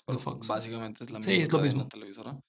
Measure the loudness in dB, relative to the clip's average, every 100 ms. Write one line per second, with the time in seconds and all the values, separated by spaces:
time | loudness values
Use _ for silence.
0 | -4 -4 -4 -6 -2 -2 -2 -6 -6 -8
1 | -10 -4 2 4 6 6 6 4 -2 -8
2 | -14 -12 -12 -12